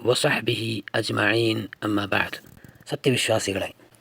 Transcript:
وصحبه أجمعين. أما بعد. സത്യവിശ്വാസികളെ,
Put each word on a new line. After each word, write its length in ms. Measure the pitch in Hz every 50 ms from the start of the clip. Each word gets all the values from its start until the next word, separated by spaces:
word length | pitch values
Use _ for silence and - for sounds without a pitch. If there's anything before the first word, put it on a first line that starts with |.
| -
وصحبه 760 | 113 127 - - 151 - - 113 117 117 104 110 113 110 - - - -
أجمعين. 760 | 117 110 - 113 - 107 101 107 117 117 113 110 110 107 - - - -
أما 220 | 110 104 101 101
بعد. 240 | 101 104 101 98 - - - - - - - - - - - - -
സത്യവിശ്വാസികളെ, 840 | 151 - - 147 123 113 - - 110 107 - - 95 92 92 - - - - - - _